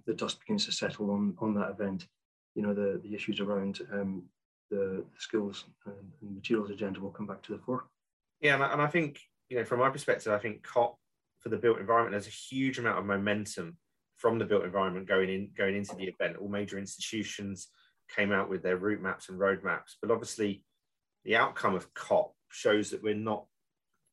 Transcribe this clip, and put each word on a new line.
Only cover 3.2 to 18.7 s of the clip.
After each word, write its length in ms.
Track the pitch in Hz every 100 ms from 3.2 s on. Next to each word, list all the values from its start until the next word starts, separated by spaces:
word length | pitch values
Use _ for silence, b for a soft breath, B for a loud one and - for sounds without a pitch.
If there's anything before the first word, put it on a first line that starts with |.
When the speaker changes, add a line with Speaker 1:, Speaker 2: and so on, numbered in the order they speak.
| - 101
Speaker 1:
around, 400 | 101 101 98 95 -
um, 300 | 101 98 92 - _ _ _ _
the 360 | 101 95 95 - -
skills 460 | - 110 101 98 - _ 107
and, 100 | 101 98 -
and 140 | 101 98
materials 360 | 95 113 101
agenda 280 | 98 101 92
will 120 | 98
come 160 | - 101
back 140 | 95
to 80 | -
the 80 | 104
fore. 260 | - - - _ _ _ _ _
Speaker 2:
Yeah, 140 | 147 139
and 80 |
I, 100 | 135
and 80 | 147
I 60 | 147
think, 320 | 170 151 - - _ _
you 80 | 123
know, 60 |
from 160 | 110 123
my 100 | 135
perspective, 440 | 139 - 104 110
I 60 | 104
think 240 | 113 104
cop 340 | - 123 120 - _ _ _ _
for 100 | 117
the 80 | 110
built 220 | 120 110
environment, 340 | 98 117 113
there's 140 | 101 101
a 40 |
huge 480 | - - 131 135 127
amount 180 | 117 92
of 80 | 101
momentum 720 | 98 104 104 98 - 85 85 _ _ _ _
from 220 | 117 113
the 60 | 101
built 180 | 104 90
environment 420 | 98 95 92 95
going 220 | 95 95
in, 220 | 95 101 -
going 180 | 98 101
into 200 | 98 92
the 100 | 95
event. 320 | - 87 85
All 120 | 101
major 280 | 101 98 98
institutions 880 | 98 - - 110 101 - 101 92 - b b b -
came 180 | - 101
out 180 | 98 95
with 140 | 92
their 140 | 90